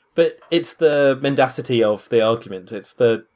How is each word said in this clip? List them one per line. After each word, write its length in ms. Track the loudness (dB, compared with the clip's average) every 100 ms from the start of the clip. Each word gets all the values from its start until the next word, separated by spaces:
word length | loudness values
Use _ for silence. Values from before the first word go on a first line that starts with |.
| _ 0
but 240 | 0 0 -4
it's 220 | -2 -2
the 440 | 0 0 2 2 2
mendacity 600 | -2 0 0 -2 -2 0
of 240 | 0 0 -2
the 120 | 0
argument. 500 | 2 0 -6 -14 -12
It's 220 | -14 -12
the 320 | 0 0 0 -6